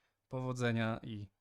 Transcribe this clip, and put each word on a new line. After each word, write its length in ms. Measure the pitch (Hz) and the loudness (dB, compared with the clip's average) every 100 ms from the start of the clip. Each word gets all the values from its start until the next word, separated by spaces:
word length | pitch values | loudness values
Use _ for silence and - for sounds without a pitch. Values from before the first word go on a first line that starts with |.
| _ _ - | _ _ -8
powodzenia 720 | 131 127 123 120 113 110 113 | -4 -2 0 2 4 2 0
i 240 | - 104 104 _ | -4 -8 -10 _